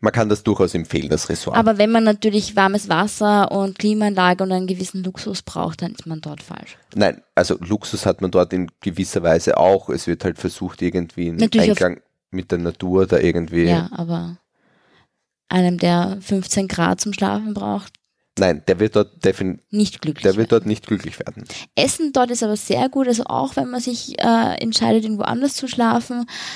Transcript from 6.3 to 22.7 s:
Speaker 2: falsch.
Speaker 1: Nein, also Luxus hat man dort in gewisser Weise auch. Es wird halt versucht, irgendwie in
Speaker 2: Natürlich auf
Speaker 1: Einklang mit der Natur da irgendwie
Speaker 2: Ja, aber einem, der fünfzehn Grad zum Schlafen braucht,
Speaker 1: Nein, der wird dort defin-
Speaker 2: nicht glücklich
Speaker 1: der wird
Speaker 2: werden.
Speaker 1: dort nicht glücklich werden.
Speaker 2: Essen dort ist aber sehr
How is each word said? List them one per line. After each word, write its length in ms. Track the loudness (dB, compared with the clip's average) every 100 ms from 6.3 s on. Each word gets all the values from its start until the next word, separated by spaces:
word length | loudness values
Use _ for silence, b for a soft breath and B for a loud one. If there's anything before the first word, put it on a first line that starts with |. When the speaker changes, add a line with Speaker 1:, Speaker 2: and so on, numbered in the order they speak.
| -14
Speaker 2:
falsch. 340 | -16 -16 -18 -20 _ 0
Speaker 1:
Nein, 260 | 0 0 _ 0
also 200 | 2 0
Luxus 460 | -2 -4 -4 -2 0
hat 160 | 0
man 100 | 2
dort 200 | 2 2
in 200 | 0 -4 _
gewisser 420 | -6 -4 -2 0
Weise 340 | 2 2 4 4
auch. 320 | 6 4 0
Es 200 | -4 -2
wird 160 | -2
halt 140 | -4 -4
versucht, 440 | -6 -6 -10 -4
irgendwie 460 | -2 -2 -6 -6 -4
in 80 | 0
Speaker 2:
Natürlich 340 | 2 4 4
auf 100 | 4
Speaker 1:
Einklang 220 | 0 -2 _ _ _
mit 180 | -10 -4
der 80 | -2
Natur 480 | -2 -4 0 2 4
da 120 | 4
irgendwie 480 | 4 2 0 2 4
Speaker 2:
Ja, 220 | 4 0
aber 460 | -6 -6 -6 -6 -12 _ _ _ _ _ _ _ _ _ _ -2
einem, 300 | 2 2 2
der 400 | 2 2 0 -4
fünfzehn 480 | -2 -2 0 -2 -2
Grad 320 | -2 0 0
zum 120 | -4
Schlafen 420 | -2 -2 -2 -4
braucht, 400 | -6 -4 -4 -6 _ _ _ _ 0
Speaker 1:
Nein, 240 | 0 2 0
der 100 | 2
wird 180 | 4 2
dort 280 | 0 0 0
defin- 320 | 0 -2 -4 -6
Speaker 2:
nicht 300 | 0 0 -2
glücklich 220 | -8 0
Speaker 1:
der 140 | 0 2
wird 140 | 2
Speaker 2:
werden. 80 | 2
Speaker 1:
dort 60 | 2
nicht 200 | -4 -2
glücklich 320 | -4 -4 -10
werden. 260 | -12 -12 -16 B B
Speaker 2:
Essen 380 | -2 0 0 -2
dort 180 | 0 0
ist 120 | 0
aber 140 | -2 -2
sehr 320 | -2